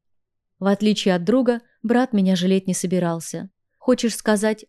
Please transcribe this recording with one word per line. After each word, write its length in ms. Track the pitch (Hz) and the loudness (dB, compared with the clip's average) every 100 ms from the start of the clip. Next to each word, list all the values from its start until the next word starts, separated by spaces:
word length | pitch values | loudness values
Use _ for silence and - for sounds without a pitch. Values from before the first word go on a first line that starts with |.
| _ _ _ _ _ _ | _ _ _ _ _ _
В 80 | 196 | -2
отличие 480 | 196 214 208 202 | 0 2 0 2
от 100 | 180 | 0
друга, 360 | 175 254 247 233 - _ | 2 2 2 -2 -6 _
брат 300 | 214 240 262 | 0 0 2
меня 240 | 208 185 185 | 2 2 2
жалеть 300 | 180 190 190 | 2 0 0
не 80 | |
собирался. 760 | 180 180 180 175 165 - 170 190 _ _ _ | -4 -2 -2 -2 -4 -8 -12 -14 _ _ _
«Хочешь 400 | - 247 233 - | -4 -2 -2 -2
сказать, 500 | - 208 214 214 | -2 0 0 -4